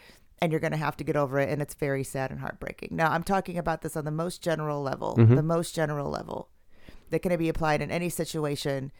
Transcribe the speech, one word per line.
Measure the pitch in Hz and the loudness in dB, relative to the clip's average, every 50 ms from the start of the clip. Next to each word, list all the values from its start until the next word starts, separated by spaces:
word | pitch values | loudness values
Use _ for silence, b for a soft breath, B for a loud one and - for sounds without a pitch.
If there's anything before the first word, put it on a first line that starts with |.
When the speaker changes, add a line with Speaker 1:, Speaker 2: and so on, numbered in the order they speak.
| B B B B B B - - - | B B B B B B -4 -2 0
Speaker 1:
and | 160 | 0
you're | 156 156 | 2 0
gonna | 160 156 - 151 | 0 0 0 0
have | 151 143 - - | -2 -2 -4 -4
to | 151 | -4
get | 147 151 151 | -2 0 0
over | 143 127 135 139 | 0 2 2 2
it. | 139 101 | 2 2
And | 151 - | 0 -2
it's | 147 - - | -4 -6 -6
very | - 151 139 135 135 135 | -4 -2 -2 0 -2 -2
sad | - - 135 131 - | -4 -4 -4 -4 -4
and | - 139 | -6 -8
heartbreaking. | - - - - - - - - - - - | -8 -10 -10 -8 -10 -10 -10 -10 -10 -6 -2
Now, | 160 165 156 | 0 2 2
I'm | - 165 | 2 0
talking | 170 - 202 190 180 - 175 175 | 0 0 0 0 0 -2 -6 -4
about | 151 165 160 - - | -2 -2 -4 -4 -6
this | 156 - 160 | -6 -6 -4
on | 143 | -4
the | 151 | -4
most | 151 160 170 180 - - | -2 -2 -4 -4 -6 -4
general | - 170 160 156 156 151 147 143 | -2 -2 -2 0 -2 -2 -4 -2
level, | 139 135 - - - 107 113 117 | -2 -4 -4 -4 -4 2 6 8
Speaker 2:
Mm-hmm. | 113 110 123 | 10 10 10
Speaker 1:
the | 120 110 | 8 6
most | - 165 170 170 - - | 4 2 0 0 -2 -2
general | 165 156 147 151 143 139 147 | -2 -2 -2 -2 -4 -4 -4
level | 147 - - - - - - - - B B B B B B B B B B - | -6 -6 -6 -8 -8 -10 -10 -12 -18 B B B B B B B B B B -4
that | 160 156 | -4 -2
can | - 180 175 160 | 0 0 0 2
be | 165 160 | 2 0
applied | 160 - 160 151 151 147 | 0 2 2 2 2 2
in | 147 - | 0 -2
any | - 170 175 170 | -2 -2 -2 -2
situation | - - 160 - - 160 151 143 147 - - 147 139 135 131 139 b b | -2 -4 -4 -4 -2 -2 -2 -2 -2 -2 -2 -2 -2 -2 -4 -8 b b